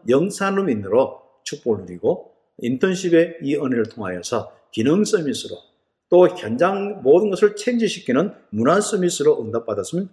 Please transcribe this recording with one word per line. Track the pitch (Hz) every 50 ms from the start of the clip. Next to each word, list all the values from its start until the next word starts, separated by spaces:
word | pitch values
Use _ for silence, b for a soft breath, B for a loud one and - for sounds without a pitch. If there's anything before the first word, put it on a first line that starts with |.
| - 110
영산업인으로 | 123 139 170 202 - - 196 196 196 196 196 175 120 107 101 95 101 127 135 - - - _ _ _ _ _
축복을 | - - - - 123 107 95 95
누리고 | 87 90 87 101 123 175 185 - - _ _ _ _ _ -
인턴십의 | 131 120 131 131 - 190 185 180 185 175 170 165 170 165 - -
이 | - 139 147
은혜를 | 143 147 131 127 117 110
통하여서 | 104 - - 104 92 90 90 87 - 123 110 104 B B B B _
기능 | - - 110 135 160 202 214
서밋으로 | 208 214 190 156 139 113 - - - - - _ _ _ _ _ _ _ _ _ _
또 | 175 175 180 175
현장 | 180 - - 107 113 127 165 185 196 196 196 202 208 -
모든 | - 131 147 180 220 208
것을 | 190 180 214 208 202
체인지시키는 | - - 247 247 233 226 190 - 175 - - 127 135 175 202 - - _ _
문화 | - 107 117 135 170 202
서밋으로 | 208 - 220 190 180 175 170 - 143 151 151 -
응답받았으면 | 117 107 156 113 - - 104 101 95 - - 175 202 185